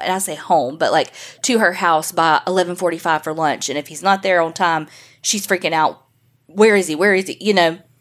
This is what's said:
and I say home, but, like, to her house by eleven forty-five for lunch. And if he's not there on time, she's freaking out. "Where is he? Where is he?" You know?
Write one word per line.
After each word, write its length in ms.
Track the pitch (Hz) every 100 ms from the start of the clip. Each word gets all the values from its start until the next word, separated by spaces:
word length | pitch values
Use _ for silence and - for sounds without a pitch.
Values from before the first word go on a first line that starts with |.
and 120 | 85
I 60 | 185
say 160 | 190 147
home, 420 | - 170 127 156
but, 160 | 139
like, 180 | 156 - - - -
to 180 | - 226
her 140 | 190
house 400 | 180 175 156 156
by 280 | - 165 151 180
eleven 300 | 185 175 175
forty-five 480 | 175 165 170 156 156
for 80 |
lunch. 340 | 160 156 117 -
And 100 | 143
if 100 | 143
he's 140 | 156
not 220 | 190 190
there 160 | 190 180
on 140 | 165
time, 340 | 165 180 160 151 - - _
she's 240 | - 208 -
freaking 280 | 180 160
out. 320 | 160 156 - _ _ _ _ _
"Where 320 | 180 220 202
is 100 | 165
he? 80 | 151
Where 200 | 202 190
is 120 | 190
he?" 100 | -
You 120 | 208
know? 260 | 190 170 165 _ _